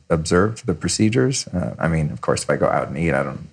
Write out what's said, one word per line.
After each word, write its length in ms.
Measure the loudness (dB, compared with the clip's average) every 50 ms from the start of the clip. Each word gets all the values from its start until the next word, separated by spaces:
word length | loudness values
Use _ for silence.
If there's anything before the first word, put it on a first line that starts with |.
| _ -2
observed 580 | 0 0 2 2 4 4 4 2 0 -4 -4
the 80 | -4 -4
procedures. 720 | -2 -2 -2 0 2 2 2 4 2 2 2 0 -2 -4 -4
Uh, 280 | -4 -4 -4 -4 -4 -2
I 100 | -2 0
mean, 220 | 2 2 0 0
of 120 | -2 -4 -2
course, 200 | -2 -2 0 0
if 80 | 0
I 60 | 0
go 100 | 2 2
out 220 | 2 2 0 0 -2
and 80 | -2
eat, 160 | -2 0 0 2
I 100 | 0 0
don't, 260 | -2 -6 -10 -12 -14